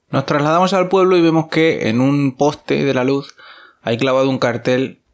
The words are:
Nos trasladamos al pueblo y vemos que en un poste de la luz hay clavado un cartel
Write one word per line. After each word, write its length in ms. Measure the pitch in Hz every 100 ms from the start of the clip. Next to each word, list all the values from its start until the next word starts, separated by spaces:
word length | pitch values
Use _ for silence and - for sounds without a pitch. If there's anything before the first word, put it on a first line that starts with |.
| _
Nos 160 | 131 135
trasladamos 440 | 147 151 165 185
al 140 | 190 180
pueblo 300 | 190 185 180
y 40 |
vemos 260 | 165 160 156
que 420 | 160 160 - 110
en 100 | 117
un 380 | 135 143 139 -
poste 480 | 143 147 - 143 143
de 80 |
la 100 | 131
luz 320 | 131 139 - - - - - _
hay 160 | 110 117
clavado 320 | 135 131 135
un 80 | 127
cartel 640 | 127 117 127 127 131 - _